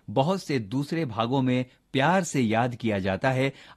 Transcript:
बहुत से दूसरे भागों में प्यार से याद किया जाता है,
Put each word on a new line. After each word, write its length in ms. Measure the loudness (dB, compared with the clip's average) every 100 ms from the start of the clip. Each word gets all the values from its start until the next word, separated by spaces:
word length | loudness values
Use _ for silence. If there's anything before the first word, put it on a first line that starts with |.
| -6
बहुत 340 | 0 0 0
से 160 | -2 -4
दूसरे 460 | -2 -4 -4 -4 -4
भागों 360 | -2 0 2
में 240 | 2 0 -2 _ _
प्यार 300 | 0 2 2
से 180 | 2 0
याद 340 | 2 2 0 -2
किया 240 | -2 0
जाता 320 | 0 0 0
है, 220 | 0 0 -4 -14